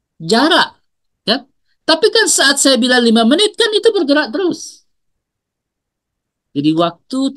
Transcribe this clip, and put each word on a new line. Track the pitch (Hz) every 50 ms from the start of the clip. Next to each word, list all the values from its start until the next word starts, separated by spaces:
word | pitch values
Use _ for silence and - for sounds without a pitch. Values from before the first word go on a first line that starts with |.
| _ _ _
jarak, | - 165 160 220 233 277 330 370 277 160 - - _ _ _ _ _ _ _ _ _ -
ya. | 185 226 277 - _ _ _ _ _ _ _ _
Tapi | - 320 320 453 415
kan | 415 453 427 320
saat | - - 285 277 277
saya | 277 - 269 269 226
bilang | 254 247 247 247 240
lima | 233 220 233 226
menit, | 226 294 359 427 415 - -
kan | 466 427 427
itu | 403 415 453
bergerak | 427 392 330 254 285 302 294 220 220
terus. | 320 381 339 - - - - - - _ _ _ _ _ _ _ _ _ _ _ _ _ _ _ _ _ _ _ _ _ _ _ _ _ _ _ _ _ _ _ _ _ _ -
Jadi | 143 143 156 160
waktu | 160 170 170 170 _ _ - 254 262 269 269 269